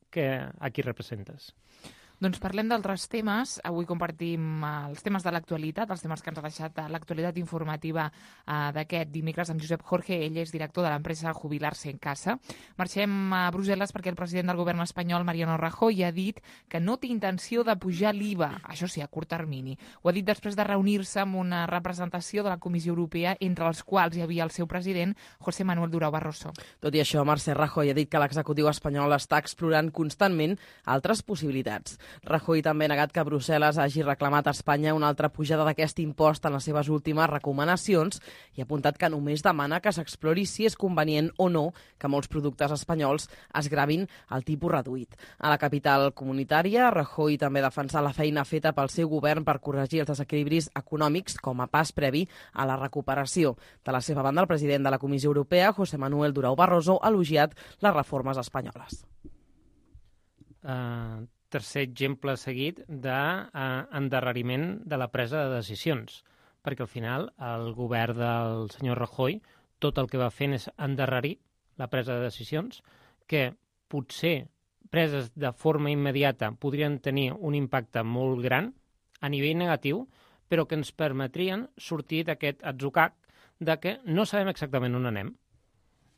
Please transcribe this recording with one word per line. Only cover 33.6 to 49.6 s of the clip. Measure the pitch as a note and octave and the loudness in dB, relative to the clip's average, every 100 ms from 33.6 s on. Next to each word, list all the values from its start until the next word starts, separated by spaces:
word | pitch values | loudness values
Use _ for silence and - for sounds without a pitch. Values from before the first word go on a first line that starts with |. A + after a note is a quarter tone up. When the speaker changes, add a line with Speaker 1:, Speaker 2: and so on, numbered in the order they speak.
| D3+ D3+ | 4 4
Speaker 3:
hagi | C#3+ D3 C#3+ | 2 2 0
reclamat | C#3 C#3+ D3 D3 | 2 4 4 4
a | |
Espanya | C#3 - D3 D3+ | 0 2 2 4
una | D#3 D3 | 4 2
altra | D3 D3+ | 2 0
pujada | - D3 D#3 D#3 | 0 0 2 2
d'aquest | D3+ D#3 - | 2 0 0
impost | D3+ D3 D#3 D3+ D#3 | -4 4 4 4 0
en | |
les | C#3 D#3 | -2 -2
seves | D3 D3 | -2 0
últimes | D3+ D#3 D#3 D#3+ | 0 0 2 2
recomanacions | D3 C#3+ C#3 D#3 F3+ - F3 F3 - - - - | 2 -2 0 2 2 4 2 2 -2 -12 -20 -16
i | - | -10
ha | B2 | -4
apuntat | D3 C#3+ - | 0 0 2
que | E3+ | 0
només | D3+ D3 D3+ | 0 0 2
demana | F#3+ D#3 C#3+ E3+ | 2 2 0 0
que | G#3+ | 0
s'explori | E3+ D3+ - D#3 F3 G3 | -2 -6 -2 0 2 0
si | - A3 | 0 0
és | - | 2
convenient | F#3+ D#3+ D#3 D3+ E3 - | 0 2 2 2 2 2
o | F3+ | 2
no | E3 D#3 - - _ | 4 0 -4 -18 _
que | C#3 | -2
molts | C#3+ - | 0 0
productes | D#3 C#3+ C3 C#3+ | -2 -2 0 0
espanyols | D3 - D#3+ C#3 D3+ - - - - | 0 -2 0 2 0 -2 -16 -6 -4
es | C#3+ | 0
gravin | C#3+ D3 D#3+ G3 - - | 2 2 2 -2 -8 -6
al | C3 | -4
tipus | C#3+ D3 E3+ | -2 -2 0
reduït. | D3 B2 B2+ A#2 - - - | 0 -2 -6 -8 -16 -20 -4
A | D3+ | 2
la | D3 | 4
capital | D3 C#3+ D3 C#3 C#3 | 2 2 4 4 4
comunitària, | - C3+ C3+ C3 D3+ F#3 A#3 B3 | 0 -4 -4 2 2 4 4 4
Rajoy | D#3+ C#3+ - D3+ C#3+ | 4 0 0 0 2
també | C#3+ C#3 | 2 2
ha | C3+ | 0
defensat | D3 C#3 D#3 | 0 -2 0
la | C#3+ | 0
feina | C3+ D3+ D3 C#3 | 0 0 0 0
feta | D#3 D#3 | 0 2
pel | D3+ C3+ | 2 0
seu | - D#3+ | 0 0
govern | D3+ D3 D3+ D3+ | 2 2 2 2
per | |
corregir | C#3 | 0